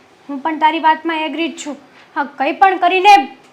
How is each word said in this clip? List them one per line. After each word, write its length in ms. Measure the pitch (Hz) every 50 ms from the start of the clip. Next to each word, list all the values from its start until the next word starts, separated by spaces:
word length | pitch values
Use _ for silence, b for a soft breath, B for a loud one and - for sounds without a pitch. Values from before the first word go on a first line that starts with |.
| _ _ _ _ _ -
હું 100 | 285 269
પણ 200 | 262 330 320 302
તારી 200 | 311 311 320 330
વાતમાં 460 | 311 320 320 311 320 330 330 311 311
એગ્રી 240 | 311 269 294 330 302
જ 100 | - - -
છું. 100 | 302 269 - - _ b b b b -
હા, 80 | 320 285
કંઈ 280 | 254 - - 269 294 330
પણ 260 | - 392 381 381 339
કરીને 380 | 349 349 370 381 370 415 403 403 392 - - - _ -